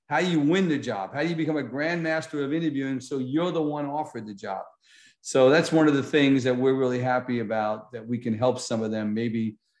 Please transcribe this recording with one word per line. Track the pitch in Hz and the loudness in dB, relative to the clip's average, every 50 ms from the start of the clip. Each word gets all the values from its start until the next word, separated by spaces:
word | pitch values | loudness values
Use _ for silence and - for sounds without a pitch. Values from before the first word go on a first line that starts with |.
| _ - | _ -4
how | 143 160 | -2 0
you | 185 185 170 151 | 0 2 2 2
win | 143 147 175 196 190 | 4 4 4 4 2
the | 170 147 | 2 0
job, | 127 110 123 110 98 95 92 120 | -2 -2 -4 -4 -4 -6 -6 -4
how | 143 | -4
you | 156 170 170 | -2 -2 -2
become | 160 156 151 156 | -2 -2 -2 -2
a | 147 131 | -2 -4
grandmaster | 113 120 143 151 165 175 170 165 160 160 160 151 - - 147 139 | -4 -6 -4 -2 -2 -2 -2 -2 -2 -2 -4 -4 -6 -6 -4 -4
of | 139 | -2
interviewing | 151 165 170 156 135 139 135 135 135 123 | -2 -2 -2 -2 -2 -2 -4 -4 -4 -6
so | 127 - 147 131 | -6 -6 -6 -6
you're | 127 127 135 160 175 180 | -4 -2 -2 0 0 0
the | 170 165 | 0 -2
one | 151 147 147 147 143 | -2 -2 -2 -4 -6
offered | 139 143 156 156 151 - 117 107 | -4 -4 -6 -6 -6 -10 -12 -12
the | 107 101 | -12 -14
job. | 98 110 101 95 95 - - _ _ _ _ _ - _ _ _ _ | -12 -8 -8 -8 -8 -10 -14 _ _ _ _ _ -20 _ _ _ _
So | _ - - 135 131 127 | _ 0 4 6 8 8
that's | 143 139 127 - | 8 6 4 4
one | 156 160 156 | 4 4 6
of | 151 143 | 6 4
the | 139 123 | 2 0
things | - - 151 139 139 139 131 120 | 2 4 4 6 6 4 4 2
that | 131 123 | 0 0
we're | 123 131 135 135 | 2 2 2 4
really | 131 131 127 123 123 | 4 2 0 0 0
happy | 127 127 127 127 123 127 123 120 | 0 0 0 0 -2 -2 -4 -4
about, | 113 104 110 107 107 107 110 110 - - | -2 -2 -2 -2 -2 -2 -4 -6 -8 -14
that | - 113 110 | -14 -14 -6
we | 113 123 | -6 -6
can | 113 - 120 110 | -4 -2 -4 -2
help | 107 127 127 120 123 | 2 2 0 0 0
some | - - 120 110 | -4 -4 -4 -2
of | 110 107 | -2 -2
them | 110 110 107 104 107 | -2 -4 -2 -2 -2
maybe | 113 117 117 110 113 110 110 107 _ _ _ _ _ | -2 -2 -2 -2 -2 -4 -4 -6 _ _ _ _ _